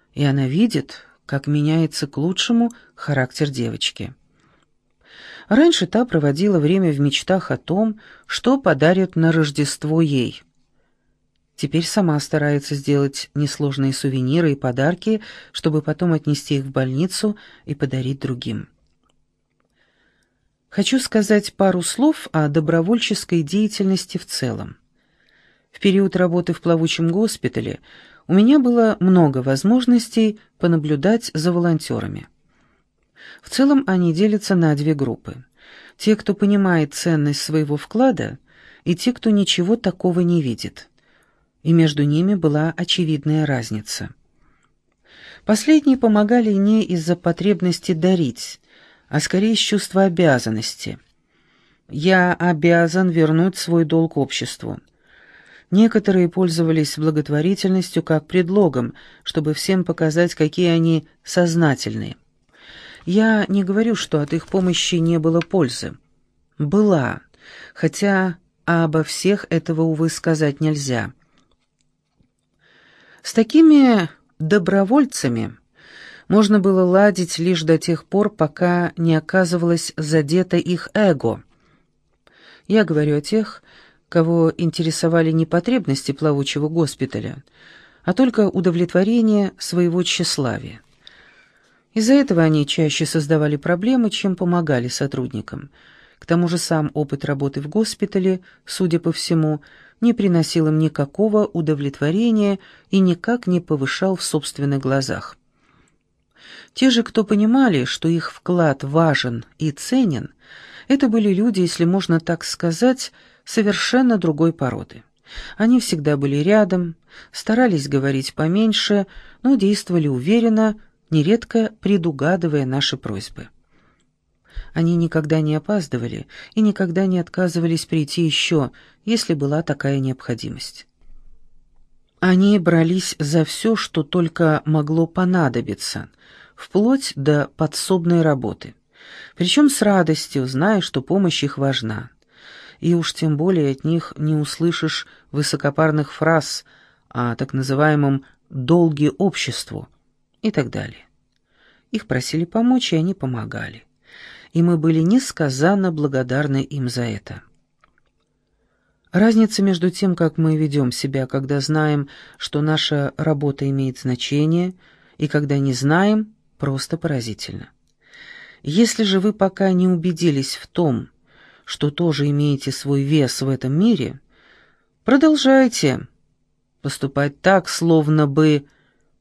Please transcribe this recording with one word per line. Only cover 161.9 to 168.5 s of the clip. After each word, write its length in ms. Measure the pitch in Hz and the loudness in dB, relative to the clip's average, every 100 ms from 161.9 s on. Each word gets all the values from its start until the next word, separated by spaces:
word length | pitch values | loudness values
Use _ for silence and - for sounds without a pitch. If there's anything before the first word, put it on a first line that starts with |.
| 147 139 - - - | 0 -4 -12 -20 -16
что 240 | - 147 | -8 -4
наша 540 | 156 156 - 147 139 - | 0 0 -2 -2 -4 -4
работа 520 | 156 143 143 139 139 | -2 -2 -2 -4 -4
имеет 280 | 135 135 127 | -2 -4 -4
значение, 760 | 135 123 - 143 156 170 180 185 _ _ _ - | -6 -4 -2 0 2 0 -2 -6 _ _ _ -8
и 100 | 151 | -4
когда 300 | 151 143 139 | -2 -2 -2
не 140 | 139 | -2
знаем – 640 | 123 139 170 202 214 214 _ _ - | 0 2 2 2 0 -2 _ _ -8
просто 400 | 143 135 - 165 | -6 -6 -6 -6
поразительна. 720 | 165 135 113 104 - 92 - _ _ _ _ - - - - | -4 -4 -6 -10 -12 -14 -16 _ _ _ _ -20 -20 -20 -20